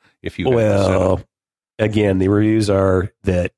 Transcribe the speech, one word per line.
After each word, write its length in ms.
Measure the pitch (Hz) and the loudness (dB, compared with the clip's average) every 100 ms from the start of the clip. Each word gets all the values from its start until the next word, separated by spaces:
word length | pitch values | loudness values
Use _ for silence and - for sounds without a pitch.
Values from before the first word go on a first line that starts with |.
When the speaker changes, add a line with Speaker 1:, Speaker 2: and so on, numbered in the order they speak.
| _ _ | _ _
Speaker 1:
if 160 | - - | -12 -6
you 80 | 151 | -2
have 40 | 120 | 0
the 280 | 107 101 | 2 0
setup. 160 | 95 92 | 0 0
Speaker 2:
Well, 220 | 92 95 - _ _ _ _ - | 0 -2 -6 _ _ _ _ -6
again, 400 | 107 107 101 95 | -2 0 0 0
the 80 | 95 | 0
reviews 420 | 104 107 110 104 | 2 2 0 0
are 420 | 98 95 92 92 _ | 0 2 0 -2 _
that 300 | 98 90 87 | -4 -2 -4